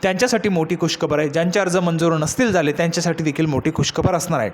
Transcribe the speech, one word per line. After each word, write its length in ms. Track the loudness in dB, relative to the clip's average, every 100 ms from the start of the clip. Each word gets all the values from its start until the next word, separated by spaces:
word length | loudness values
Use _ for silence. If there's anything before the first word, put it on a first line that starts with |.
त्यांच्यासाठी 460 | -2 0 0 0 0
मोठी 280 | 0 0 0
खुशखबर 380 | -2 -2 -2 0
आहे. 100 | 0
ज्यांचे 320 | 0 0 0
अर्ज 160 | 0 0
मंजूर 360 | 0 2 2
नसतील 400 | 0 -2 0 2
झाले, 200 | 2 0
त्यांच्यासाठी 520 | 0 0 0 -2 -2
देखील 220 | -2 0 0
मोठी 240 | 0 -2
खुशखबर 400 | -2 -2 0 0
असणार 260 | 0 0 -2
आहे. 100 | -2